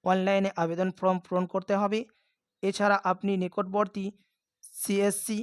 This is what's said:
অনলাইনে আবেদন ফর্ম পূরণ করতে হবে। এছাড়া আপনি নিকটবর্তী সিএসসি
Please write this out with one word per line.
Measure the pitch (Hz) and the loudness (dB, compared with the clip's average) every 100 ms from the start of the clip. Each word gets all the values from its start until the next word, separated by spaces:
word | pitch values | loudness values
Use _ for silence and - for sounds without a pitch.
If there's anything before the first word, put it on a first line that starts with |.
| 185 | 2
অনলাইনে | 190 185 196 196 - | 2 4 2 0 0
আবেদন | 165 170 190 | -2 0 -2
ফর্ম | 185 185 185 | 0 0 0
পূরণ | - 180 180 | -2 -2 -2
করতে | 190 180 202 | -4 -2 0
হবে। | 202 214 240 _ _ _ _ _ | 0 -2 -6 _ _ _ _ _
এছাড়া | 190 196 202 202 | -4 0 2 2
আপনি | 185 185 196 196 | 2 -2 0 0
নিকটবর্তী | 180 - 190 202 208 202 196 202 _ _ _ _ - - | -2 -4 -2 -2 -2 -4 -10 -10 _ _ _ _ -20 -10
সিএসসি | - 196 202 196 - 214 | -2 2 2 0 -6 -6